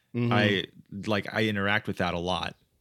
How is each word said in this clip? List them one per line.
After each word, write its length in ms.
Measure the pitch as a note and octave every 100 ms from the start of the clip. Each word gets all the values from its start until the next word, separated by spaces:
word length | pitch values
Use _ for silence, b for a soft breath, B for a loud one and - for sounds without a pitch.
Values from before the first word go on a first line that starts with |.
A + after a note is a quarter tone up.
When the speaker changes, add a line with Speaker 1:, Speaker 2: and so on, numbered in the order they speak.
| _ A#2+
Speaker 1:
Mm-hmm. 160 | A#2+
Speaker 2:
I, 320 | G#2+ G#2 F#2+ - - - G2+ G2
like, 260 | G#2 F#2
I 120 | A2
interact 420 | A2 G2+ G2+ G#2+ G#2+
with 120 | F#2+
that 160 | F2+
a 40 | E2+
lot. 380 | F2 F2 E2 - _ _